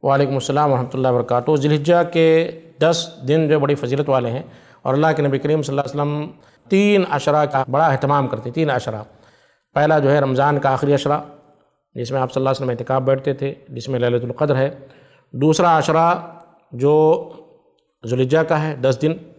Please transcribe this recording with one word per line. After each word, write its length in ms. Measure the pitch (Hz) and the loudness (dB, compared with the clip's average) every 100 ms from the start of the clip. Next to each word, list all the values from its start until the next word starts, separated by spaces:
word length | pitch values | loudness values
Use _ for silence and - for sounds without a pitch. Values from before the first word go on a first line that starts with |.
वालेकुम 340 | 139 139 143 135 | 0 0 2 -2
अस्सलाम 340 | - 139 151 | -2 0 2
वरहमतुल्लाहि 440 | 127 123 131 131 | 0 -2 -2 0
वबरकातुहू। 420 | 123 120 120 123 151 | 0 0 -2 0 0
जिलहिज्जा 440 | 143 151 147 175 170 | 2 0 2 2 2
के 160 | 165 160 160 165 - - - | 2 4 4 0 -6 -18 -2
दस 200 | 156 170 - - | 0 0 -4 -10
दिन 260 | 127 156 156 | -2 0 2
जो 100 | 151 | 2
बड़ी 140 | 143 143 | 2 -2
फजीलत 320 | 123 135 143 | -2 -4 0
वाले 200 | 131 120 | 0 0
हैं 140 | 120 - - - - | -6 -10 -20 -20 -12
और 100 | 131 | -4
अल्लाह 180 | 135 160 | 0 2
के 100 | 156 | 0
नबी 160 | 143 135 | 0 0
करीम 240 | 143 156 | 0 -2
सल्लल्लाहु 280 | 147 139 139 | -2 -4 -4
अलैहि 100 | 143 | -4
वसल्लम 680 | 147 147 151 - _ _ _ | -4 -4 -8 -14 _ _ _
तीन 340 | 190 202 202 185 | 2 4 2 2
अशरा 380 | 147 143 147 147 | -2 0 2 2
का 180 | 139 131 | 0 -2
बड़ा 160 | 135 160 | 0 2
अहतमाम 400 | 135 139 143 131 | 2 0 0 0
करते 220 | 113 120 | -4 -8
हैं। 60 | |
तीन 140 | 120 156 | -4 -2
अशरा, 340 | 127 120 110 107 _ _ _ _ _ _ - | -2 -4 -10 -12 _ _ _ _ _ _ 0
पहला 220 | 151 156 | 2 2
जो 100 | 139 | 4
है 120 | 147 | 2
रमज़ान 380 | 139 131 143 143 | 2 2 0 2
का 120 | 139 | 0
आखिरी 220 | 131 143 | 0 0
अशरा 280 | 143 143 147 143 - _ _ _ _ _ - | 0 0 -2 -4 -20 _ _ _ _ _ -12
जिसमें 240 | 120 135 | -6 -4
आप 80 | 131 | -2
सल्लल्लाहु 260 | 135 131 | -2 -2
अलैहि 80 | 131 | -2
वसल्लम 100 | 127 | -4
एतिकाफ 300 | 120 120 131 | -6 -2 -2
बैठते 300 | 131 135 131 | 0 0 -2
थे, 200 | 135 139 - - | -6 -6 -10 -14
जिसमें 280 | 123 117 127 | -14 -6 -2
लैलतुल 320 | 120 120 120 117 | 0 0 -4 -4
क़द्र 180 | 147 131 | -2 0
है। 140 | 135 - - - _ _ _ | -2 -4 -20 -20 _ _ _
दूसरा 420 | - 147 156 175 160 | -2 0 4 4 4
अशरा 300 | 165 160 165 175 - - - _ _ | 2 2 2 0 -4 -20 -20 _ _
जो 200 | 120 139 151 156 160 - - - _ _ _ _ _ | -2 2 4 4 2 -2 -16 -20 _ _ _ _ _
जुलहिज्जा 380 | 113 127 131 156 | -6 -2 2 2
का 120 | 160 156 | 2 0
है, 240 | 156 143 | -2 -2
दस 120 | 131 123 | -2 0
दिन। 240 | 160 165 - | -2 -4 -10